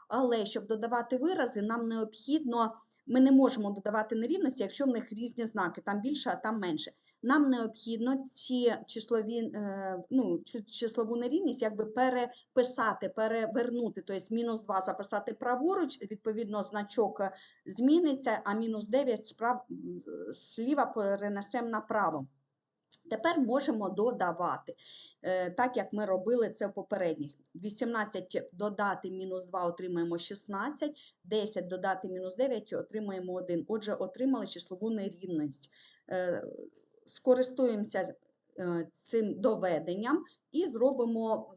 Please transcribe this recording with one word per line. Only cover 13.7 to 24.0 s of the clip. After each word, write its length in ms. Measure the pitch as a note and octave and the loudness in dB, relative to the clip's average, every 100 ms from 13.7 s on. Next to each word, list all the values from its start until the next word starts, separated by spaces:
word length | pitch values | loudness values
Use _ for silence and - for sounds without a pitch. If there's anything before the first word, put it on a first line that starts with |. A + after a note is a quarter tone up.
| A#3+ A3 F#3+ | 0 -2 -4
тобто 320 | F#3 F#3+ - | -6 -6 -2
мінус 280 | A3+ A#3 A3 | -2 0 -2
два 180 | G#3 F#3+ | -2 -2
записати 540 | F#3+ G3+ G3 G3+ A#3 | 0 -4 -4 -4 -4
праворуч, 680 | - A#3+ B3 E4 G4 C#4 - | -4 0 2 2 2 0 -4
відповідно, 600 | G#3 G#3+ A3 G#3+ G#3 G#3 | -10 -6 -4 -2 -2 -2
значок 600 | G3 G#3 G3+ - G3+ - F#3+ - - _ - | -2 -4 -2 2 2 2 -4 -4 -20 _ -10
зміниться, 760 | G3 C4 E4+ D#4 C4+ B3 G#3+ | 2 6 6 6 2 0 0
а 100 | G3+ | 0
мінус 340 | G#3+ A3+ G#3+ G3+ | -2 0 -4 0
дев'ять 380 | C4 B3+ G#3+ - | 2 2 0 -4
справ-, 400 | - A#3 B3 - F3+ F3 F2+ - - G2 | -4 -2 -2 -6 -10 -8 -10 -10 -10 -10
зліва 580 | - - A3+ A#3+ C#4+ A#3 | -12 -12 -4 0 2 2
перенесемо 840 | A3 G3 G3 G#3 G3+ G3+ A#3 A#3 | 2 0 0 -2 -6 -4 -4 -2
направо. 580 | G#3+ G#3+ G#3+ F3 D3+ C3+ _ _ _ _ _ _ - - | -4 -2 0 0 -2 -6 _ _ _ _ _ _ -16 -8
Тепер 300 | G#3+ E4 E4+ | -2 0 2
можемо 480 | A3+ C4+ C#4 A3 F#3+ | 2 2 2 0 0
додавати, 840 | F3+ | 2